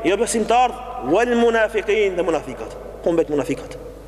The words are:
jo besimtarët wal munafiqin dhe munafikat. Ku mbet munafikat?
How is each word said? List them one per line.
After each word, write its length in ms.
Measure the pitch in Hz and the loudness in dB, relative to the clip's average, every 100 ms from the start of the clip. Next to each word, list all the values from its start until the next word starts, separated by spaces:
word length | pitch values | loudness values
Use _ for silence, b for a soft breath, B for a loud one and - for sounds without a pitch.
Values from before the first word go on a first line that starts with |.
jo 120 | 156 196 | 2 0
besimtarët 920 | 220 233 214 233 254 - - - 123 | 2 0 2 4 4 0 -10 -8 0
wal 240 | 180 247 | 2 4
munafiqin 800 | 240 233 226 214 214 190 214 196 180 | 4 4 4 2 0 0 2 2 0
dhe 60 | |
munafikat. 480 | 170 156 131 117 110 - - - | 0 -2 -4 -10 -12 -12 -14 -4
Ku 100 | 185 | 0
mbet 160 | 170 156 | 2 2
munafikat? 600 | 147 127 135 - - - - | 0 -2 -6 -8 -14 -14 -16